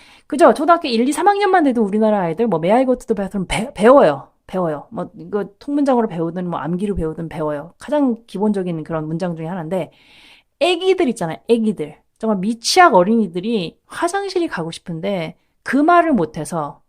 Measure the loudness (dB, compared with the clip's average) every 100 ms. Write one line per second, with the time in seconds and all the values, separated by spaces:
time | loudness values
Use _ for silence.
0 | -20 -20 -8 4 6 6 2 2 2 0
1 | 0 2 2 2 2 4 2 2 2 2
2 | 2 2 -2 -2 -2 0 2 2 2 0
3 | -2 -4 -4 -6 -6 -4 -6 2 6 8
4 | 6 2 -8 _ -10 -4 -4 -4 -10 -12
5 | -12 -12 -8 -6 -6 _ -4 -2 2 2
6 | 0 -2 -4 -4 -6 -6 -4 -4 -4 -4
7 | -4 -6 -10 -6 -6 -6 -10 _ -4 0
8 | 0 -2 _ -4 -2 0 -2 -6 -6 -6
9 | -4 -6 -6 -6 -8 -8 -6 -6 -6 _
10 | _ _ -20 _ _ -2 -2 0 0 2
11 | 0 -2 -6 -8 0 0 0 -4 -8 -12
12 | _ -8 -4 -2 -2 -4 -2 4 6 6
13 | 4 2 0 -4 -4 -4 -4 _ _ -6
14 | -4 -4 -4 -4 -4 -4 -8 -10 -10 -8
15 | -6 -4 -6 -10 _ _ -4 0 4 4
16 | 4 2 0 -4 -8 -6 -6 -10